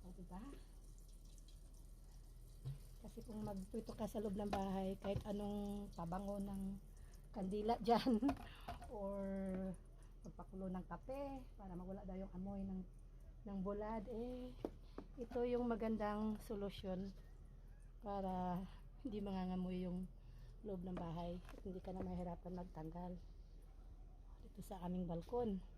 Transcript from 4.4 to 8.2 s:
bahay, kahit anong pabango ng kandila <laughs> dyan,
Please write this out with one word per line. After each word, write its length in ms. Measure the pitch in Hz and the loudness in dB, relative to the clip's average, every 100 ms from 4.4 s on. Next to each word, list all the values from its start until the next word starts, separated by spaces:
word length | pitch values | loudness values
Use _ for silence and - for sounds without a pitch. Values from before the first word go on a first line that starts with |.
| 208 | 4
bahay, 440 | 202 196 190 190 190 | 4 4 4 2 2
kahit 180 | 202 202 214 | 2 2 2
anong 640 | 202 202 208 202 202 202 - | 0 2 2 2 0 -2 -4
pabango 400 | 170 180 196 202 | 0 0 0 0
ng 400 | 196 196 196 196 - - - - - | 0 0 0 -2 -6 -12 -12 -12 -8
kandila 400 | - 185 208 214 233 | 0 2 4 6 6
<laughs> 60 | 208 | 10
dyan, 360 | 226 262 220 | 10 10 8